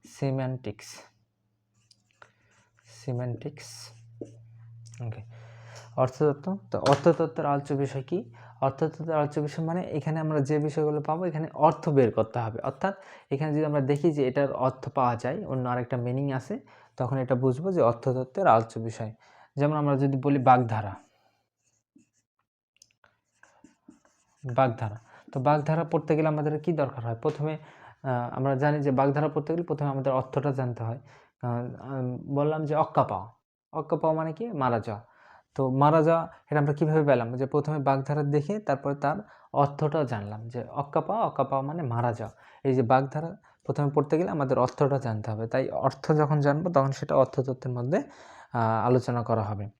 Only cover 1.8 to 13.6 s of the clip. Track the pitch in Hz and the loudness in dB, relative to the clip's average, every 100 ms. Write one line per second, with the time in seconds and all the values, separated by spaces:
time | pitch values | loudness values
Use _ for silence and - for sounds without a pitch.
1.8 | _ _ _ _ - _ _ _ _ _ | _ _ _ _ -20 _ _ _ _ _
2.8 | _ - - 120 123 117 143 - - - | _ -14 -6 -4 -4 -6 -8 -12 -18 -18
3.8 | - - - - - - - - - - | -20 -20 -20 -16 -16 -16 -20 -20 -20 -20
4.8 | - - 120 - - - - - - - | -20 -12 -10 -10 -16 -20 -20 -20 -20 -20
5.8 | - - 127 - 151 143 - 196 - - | -10 0 0 2 0 2 -6 -8 -6 -2
6.8 | 98 139 175 165 165 165 143 143 143 143 | 2 4 4 2 -2 -2 0 -2 -2 -4
7.8 | 135 139 131 180 - - - - 135 135 | -2 -6 -4 -6 -6 -18 -20 -2 -2 0
8.8 | 160 160 160 156 147 156 147 156 160 175 | -4 -2 -2 0 0 -2 -4 -4 -4 -4
9.8 | - 151 160 160 160 151 139 151 151 151 | -4 -4 -4 -2 0 0 2 2 0 0
10.8 | 151 151 147 160 180 151 160 - 156 160 | 0 0 -2 -2 -2 -4 -6 4 4 4
11.8 | 165 139 117 113 107 123 113 117 131 - | 2 6 6 4 0 -2 -4 -4 -6 -2
12.8 | 190 - - - _ 135 156 147 | -4 -4 -16 -20 _ -4 0 0